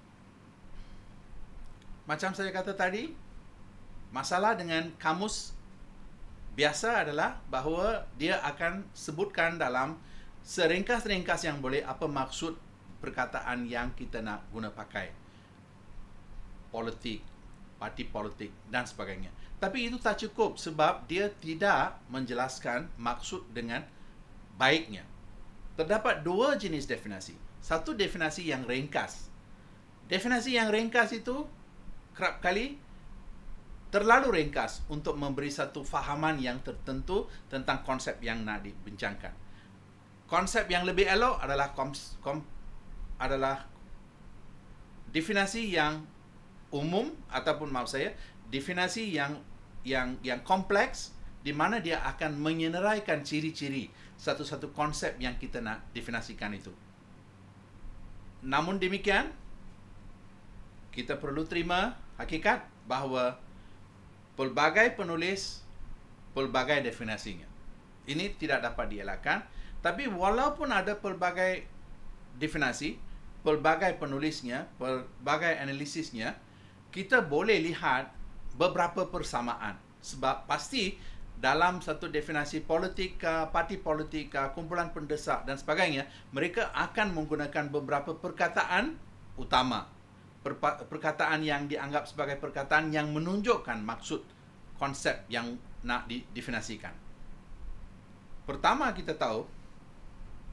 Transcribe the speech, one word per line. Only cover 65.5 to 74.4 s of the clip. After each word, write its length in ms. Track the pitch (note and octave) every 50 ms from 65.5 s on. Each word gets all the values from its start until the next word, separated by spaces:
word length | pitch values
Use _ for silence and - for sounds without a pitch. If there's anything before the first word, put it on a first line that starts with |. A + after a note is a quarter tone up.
| - - - - - - - - - - - - - - - - -
pelbagai 480 | C3+ C3+ C3 - C3 B2+ B2+ D3 C#3+ C3
definisinya. 600 | A#2+ - - B2 A2 A2 G2+ - G#2+ F#2+ E2+ - - - - - - - - - - - - -
Ini 320 | - C#3+ D#3+ F#3 G3+ -
tidak 260 | - D#3 D3 C#3 B2 A#2
dapat 300 | A#2+ - - A#2+ G#2+ G#2
dielakkan. 500 | G2+ G2 G2 F#2+ - - C#3+ E3 G#3 B3+ - - - - - - -
Tapi 280 | - E3+ F3 G3+ C#4+ B3+
walaupun 640 | G3+ F3 F3+ G3 G#3+ A#3+ C4+ D4 C#4+ D#4 D#4 C4+
ada 260 | A#3+ G3 F#3 G3+ G#3
pelbagai 680 | G3+ - G3 F#3 E3+ F3+ F3+ F3 F3+ F#3 F#3 F#3 F3 - - - - - - - - - - - - - - - B2
definisi, 580 | D3+ D3+ - D#3+ C#3+ B2+ A#2 - C#3+ E3 A3 - - - - - - - - - -
pelbagai 540 | D#3 D3+ D3 C#3+ D#3 E3 E3 G3 A#3 E3 -
penulisnya, 640 | D3+ C#3 C#3 C#3 D3+ D#3 D#3 -